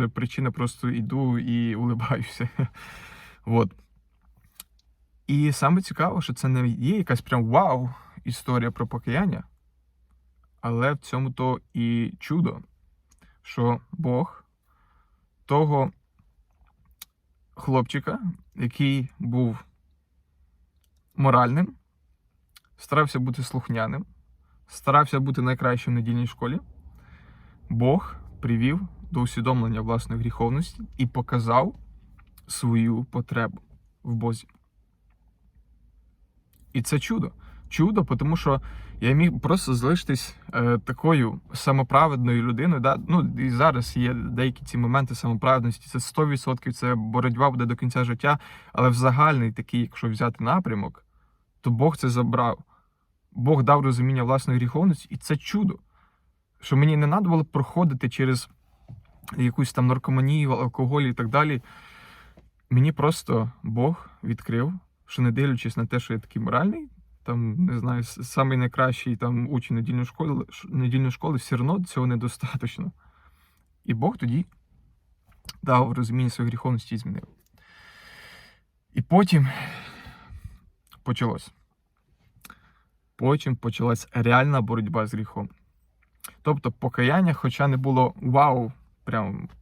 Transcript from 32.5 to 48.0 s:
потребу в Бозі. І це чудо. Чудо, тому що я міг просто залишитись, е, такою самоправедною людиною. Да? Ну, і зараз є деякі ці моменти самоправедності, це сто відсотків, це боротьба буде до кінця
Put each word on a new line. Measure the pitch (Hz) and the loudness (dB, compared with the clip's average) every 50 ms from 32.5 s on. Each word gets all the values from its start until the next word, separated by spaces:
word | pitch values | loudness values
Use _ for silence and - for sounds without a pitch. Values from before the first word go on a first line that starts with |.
| - - - 123 113 117 113 117 117 110 127 | -8 -2 0 2 4 4 4 4 2 0 -2
потребу | - - 127 120 - - 120 113 107 - - - _ - - _ _ _ _ - | -4 -4 -6 -6 -4 -4 -4 -4 -4 -6 -10 -18 _ -20 -20 _ _ _ _ -8
в | - 120 | -6 -4
Бозі. | 113 113 117 117 113 - - _ _ _ _ _ _ _ _ _ _ _ _ _ _ _ _ _ _ _ _ _ _ _ _ _ _ _ _ _ _ _ _ _ _ _ _ _ _ _ _ _ _ _ - - | -2 -2 -2 -2 -4 -8 -16 _ _ _ _ _ _ _ _ _ _ _ _ _ _ _ _ _ _ _ _ _ _ _ _ _ _ _ _ _ _ _ _ _ _ _ _ _ _ _ _ _ _ _ -8 -6
І | 131 | -6
це | 117 - - 143 | -4 -2 -2 -2
чудо. | - - 226 226 - - - - - - - - - - | -2 -2 -2 -2 -4 -4 -8 -14 -20 -20 -20 -20 -18 -6
Чудо, | - - 156 202 220 208 165 | 0 2 2 2 4 2 0
тому | - - 120 143 147 165 170 | 0 0 -2 0 0 0 0
що | - 147 139 131 - - - - - - - - | 2 2 2 0 0 -6 -14 -16 -16 -16 -8 -2
я | - 120 | 0 2
міг | 135 147 165 175 - - | 4 6 4 4 2 2
просто | - - 180 190 - - 131 | 0 0 0 0 2 0 0
залишитись, | 120 120 135 170 175 - - 139 123 - - - - - - - | 2 2 2 2 0 0 0 -2 -2 -4 -6 -14 -18 -14 -6 -2
е, | 123 120 120 120 110 | 0 2 2 2 0
такою | - - 127 - - 160 165 147 123 113 - - - - - | 0 -4 -6 0 2 4 4 4 4 0 -2 -6 -10 -12 -12
самоправедною | - - 147 135 135 131 - - 139 156 165 147 127 123 120 120 120 117 | -4 0 2 2 2 2 4 4 6 6 4 4 2 0 2 2 2 2
людиною. | 123 117 113 139 175 165 139 | 0 0 0 2 2 2 2
Да? | 120 135 139 - - - | 2 2 0 0 0 0
Ну, | 160 180 - - 123 120 | 2 2 2 2 -2 -2
і | 135 131 | -2 0
зараз | 123 117 147 160 143 123 120 - - 123 | 2 2 2 2 2 2 -2 -2 -2 -2
є | 123 123 127 | 0 0 -2
деякі | 120 113 123 123 120 131 131 123 - - | -4 -4 -4 -2 -2 -2 -2 -2 -4 -10
ці | - - 123 | -6 -4 -2
моменти | 120 117 123 135 139 127 120 | 0 2 2 0 0 -2 -4
самоправедності, | - - - 117 107 - 131 131 131 117 120 110 - - - | -4 -2 -2 -2 0 2 2 2 2 2 0 -4 -6 -8 -8
це | - 127 | -6 -6
сто | - - - - 151 147 | -6 -4 -2 0 0 2
відсотків, | 143 127 - - 131 120 - 127 117 | 0 -2 -2 -2 -4 -4 -4 -6 -6
це | - - 123 120 | -4 -2 -2 0
боротьба | 113 110 110 113 123 120 123 120 117 139 143 | -2 -2 -2 -2 0 0 0 2 2 2 2
буде | 131 123 123 | 2 2 0
до | 117 120 | -2 -2
кінця | - - 127 - 131 | -2 -2 -2 0 0